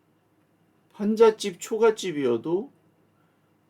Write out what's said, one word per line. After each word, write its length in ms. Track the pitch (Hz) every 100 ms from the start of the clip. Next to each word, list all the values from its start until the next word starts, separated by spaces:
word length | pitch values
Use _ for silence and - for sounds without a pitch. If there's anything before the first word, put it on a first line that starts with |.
| _ _ _ _ _ _ _ _ _
판잣집, 680 | - 208 220 226 220 202 175
초가집이어도 1120 | - 220 226 220 190 147 127 117 127 180 269 _ _ _ _ _ _ _ _ _